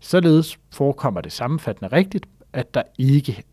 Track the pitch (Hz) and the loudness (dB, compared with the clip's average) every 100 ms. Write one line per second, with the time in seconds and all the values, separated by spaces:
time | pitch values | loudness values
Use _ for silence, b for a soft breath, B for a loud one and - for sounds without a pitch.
0 | - 180 170 156 160 - _ - 143 139 | -2 2 6 4 2 -6 _ -4 -2 0
1 | 143 92 80 - 123 156 - 104 95 131 | -4 -4 -8 -8 -6 -4 -6 -8 -2 0
2 | 190 202 - _ _ 131 - - - - | 0 -2 -10 _ _ -10 -6 -4 -6 -2
3 | 131 143 139 98 - | 2 2 2 -8 -12